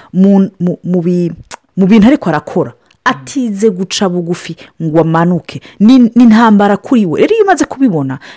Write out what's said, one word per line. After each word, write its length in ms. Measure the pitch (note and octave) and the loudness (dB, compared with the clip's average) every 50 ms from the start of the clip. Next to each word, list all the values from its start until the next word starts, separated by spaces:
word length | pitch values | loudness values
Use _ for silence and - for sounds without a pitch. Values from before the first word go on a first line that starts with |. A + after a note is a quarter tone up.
| - _ - | -18 _ -2
mu, 360 | F3+ F#3+ G3 G3 G3 F#3+ F#3 - - | 0 2 2 2 2 0 -2 -4 -6
mu, 180 | F3 F3+ E3+ - - | -4 -4 -4 -6 -6
mu 160 | E3+ F3+ F3+ E3 | -4 -4 -2 -2
bi-, 300 | F3+ F3+ F3 F3 E3 E3 - - - - _ _ _ _ | -2 -2 -2 -4 -4 -6 -10 -16 -18 -20 _ _ _ _
mu 100 | F3+ F#3+ | -2 0
bintu 200 | F3+ A3+ A3 G3 B3+ | 2 4 4 4 4
ariko 200 | D4 - - F#3 | 2 0 -2 -2
arakora. 420 | D3+ D3 - - - F#3 C#3+ B2+ - _ _ _ _ _ - | -4 -4 -4 -6 -4 -4 -4 -6 -8 _ _ _ _ _ -6
Atize 640 | B3+ - C#3 C3 - - C#4 B3 A3+ G3+ G3 A3 A3 | -6 -6 -6 -8 -10 -8 -6 -6 -6 -4 -2 -2 -2
guca 380 | F3+ F3 F#3+ F#3 - - G#3 F#3 | -2 -2 -6 -6 -6 -4 -4 -4
bugufi 480 | F3 F3+ E3+ E3 F3 - - - D#3+ - - - _ - D#3+ | -4 -4 -6 -6 -8 -8 -10 -14 -16 -18 -20 -20 _ -8 -6
ngo 180 | D#3+ D3 E3 | -2 0 0
amanuke. 600 | D#3+ D#3+ E3 E3 E3+ F3 F3+ D#3+ - - - C3+ - - - - | 0 0 0 0 0 0 -2 -4 -6 -10 -16 -16 -18 -12 -4 2
Ni, 180 | G3+ A3+ C4 B3+ | 4 4 6 6
ni 120 | A#3+ A3 - A#3+ B3+ | 4 4 4 4 4
intambara 520 | A#3 G#3+ A3+ A#3+ A3+ G#3+ G3+ G3+ G3+ G3+ | 6 6 4 4 4 4 4 2 2 0
kuri 280 | G3 - - C4+ A#3 G3+ | -2 -2 -2 0 0 0
we. 140 | E3 D3+ - | 0 0 0
Rero 140 | C4 F4+ A4 | 0 0 2
iyo 100 | A4+ G4+ | 2 2
umaze 200 | G4 F4 D4+ D4+ | 2 0 0 -2
kubibona, 540 | - - C4 C4+ A#3 E3+ D3+ C3+ C3 C3 - - - - | -4 -4 -2 -2 -2 -2 -2 -4 -6 -8 -10 -14 -18 -16